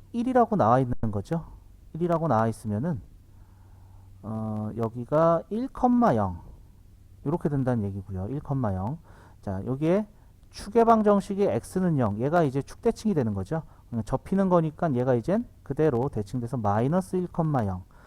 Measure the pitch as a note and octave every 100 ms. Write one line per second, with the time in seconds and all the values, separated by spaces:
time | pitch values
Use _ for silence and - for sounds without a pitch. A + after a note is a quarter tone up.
0 | - A#3 A#3+ B3 A3+ G3 A2 B2+ B2+ B2
1 | A2+ G2+ - E3 - - - - - D#3+
2 | E3+ E3 D#3+ A2 A2+ A2 A2 G#2 E3 B2
3 | - - - - - - - - - -
4 | - - G2+ A2 A2 G#2+ G#2+ A#2 A2+ B2
5 | A#2 D3+ E3 E3 - G#3+ C4 - B3 A#3+
6 | A3+ A2+ G2 F2 - - - - - -
7 | - - C#3 F3 E3 C#3+ B2+ A#2 G2+ G2
8 | F#2+ F#2+ G2+ C#3+ - C3+ A2+ F#2 G2+ D#3+
9 | - - - - G2+ F#2+ A2+ C3+ D#3 G3
10 | G#3+ - - - - - G3+ A#3 A3+ A3+
11 | G#3 G3+ - G3 G3 - - F#3 F#3 D3
12 | A2 G2+ C3+ F3 D3+ C#3 - - A#3 A3
13 | G#3+ D#3 A2+ G2 F#2+ D#3+ - - - A#2
14 | G#2+ F3 - F#3+ F#3+ F3+ D#3 D3 E3+ B2
15 | B2+ B2 C3+ G#3+ B3 - - C#3 D#3 A3+
16 | C#3+ A2 G2+ B2+ A#2 C3 G#2 G#2 C3 F3+
17 | F#3 F#3 F3 - D#3+ C#3 G2+ F2+ - -